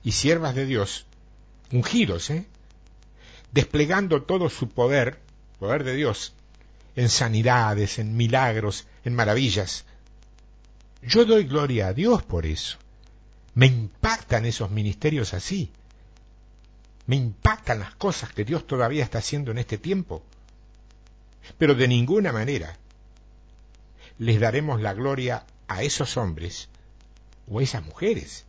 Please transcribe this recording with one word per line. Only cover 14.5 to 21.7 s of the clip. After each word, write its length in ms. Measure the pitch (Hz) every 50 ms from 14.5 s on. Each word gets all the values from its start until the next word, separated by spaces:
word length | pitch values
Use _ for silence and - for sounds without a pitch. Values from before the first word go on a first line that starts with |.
| 110 - 113 92
ministerios 600 | 107 107 104 104 101 - - 151 156 139 110 - -
así. 380 | 90 - - 190 196 139 - - - - - - - - - - - - - - - - - - - - - - - - - - - -
Me 80 | - 127
impactan 640 | 139 123 117 98 - - 220 220 - - - 120 107
las 160 | 98 - -
cosas 360 | - - 202 165 - - - -
que 120 | - 104
Dios 200 | 110 165 160 -
todavía 360 | - 135 127 120 117 143 151 131
está 140 | - -
haciendo 340 | 117 - - 147 147 143 123
en 60 | 110
este 200 | 120 120 - 113
tiempo. 460 | 104 - 165 196 190 175 - 82 78 - - - - - - - - - - - - - - - - - - - - - - - - - - -
Pero 180 | - 165 147